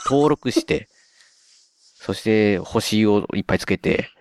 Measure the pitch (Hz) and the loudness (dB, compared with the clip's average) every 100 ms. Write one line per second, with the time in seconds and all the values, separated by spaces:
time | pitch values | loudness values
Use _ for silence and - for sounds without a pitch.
0 | - 139 147 147 127 311 - 151 113 _ | 0 2 2 2 -2 -2 -2 -6 -6 _
1 | _ _ _ _ _ _ _ _ _ _ | _ _ _ _ _ _ _ _ _ _
2 | - 98 113 110 104 95 - 110 - 107 | -8 -6 0 2 2 0 -2 -4 0 2
3 | 107 101 - 101 - 92 - 95 - - | 2 2 0 -6 -2 -2 -2 -4 -2 -2
4 | - _ | -4 _